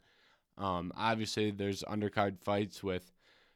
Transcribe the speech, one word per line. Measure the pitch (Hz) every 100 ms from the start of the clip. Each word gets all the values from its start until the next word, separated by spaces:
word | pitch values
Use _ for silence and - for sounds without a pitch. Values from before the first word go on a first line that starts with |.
| _ _ _ _ _ -
Um, | 98 87 90 90
obviously, | 110 110 107 - 107
there's | 101 101 98
undercard | - 104 104 107 101 95
fights | - 101 104 -
with | 98 90 - _ _ - _